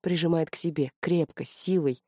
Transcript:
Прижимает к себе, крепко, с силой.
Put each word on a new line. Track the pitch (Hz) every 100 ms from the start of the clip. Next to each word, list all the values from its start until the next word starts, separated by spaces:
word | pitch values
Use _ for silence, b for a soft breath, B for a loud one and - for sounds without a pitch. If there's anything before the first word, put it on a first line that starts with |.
Прижимает | - 175 165 165 156
к | -
себе, | 175 151 135 _
крепко, | - 170 160 -
с | -
силой. | - - 185 147 123